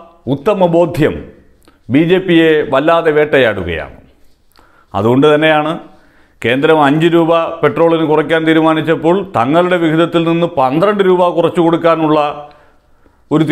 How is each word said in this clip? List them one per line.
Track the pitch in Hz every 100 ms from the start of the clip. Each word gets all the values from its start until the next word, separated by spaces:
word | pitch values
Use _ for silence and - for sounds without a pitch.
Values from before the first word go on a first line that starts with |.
| - _ -
ഉത്തമ | 139 214 190 180 165
ബോധ്യം | 170 - 143 80 - - _ _ _ _ -
ബി | 131 165
ജെ | 185 185
പിയെ | 165 165 151 135
വല്ലാതെ | 131 156 170 165 151
വേട്ടയാടുകയാണ്. | 151 147 120 98 87 80 69 - - _ - _ _ _ _ _ _ 95
അതുകൊണ്ട് | 110 127 151
തന്നെയാണ് | 147 160 156 151 180 - - _ _ _ _
കേന്ദ്രം | 117 131 156 160 139
അഞ്ച് | 151 170
രൂപ | 165 165 165 165 -
പെട്രോളിന് | 147 120 165 165 156
കുറയ്ക്കാൻ | 151 143 160 160
തീരുമാനിച്ചപ്പോൾ | 160 160 156 151 156 151 185 190 110
തങ്ങളുടെ | 120 160 180 180
വിഹിതത്തിൽ | 165 160 170 170 165
നിന്ന് | 165 170 139
പന്ത്രണ്ട് | 131 147 202 208 190
രൂപ | 180 175 170
കുറച്ചു | 170 175 165
കൊടുക്കാനുള്ള | 170 165 160 156 151 147 143 - _ _ _ _ _ _ _ -
ഒരു | 151 151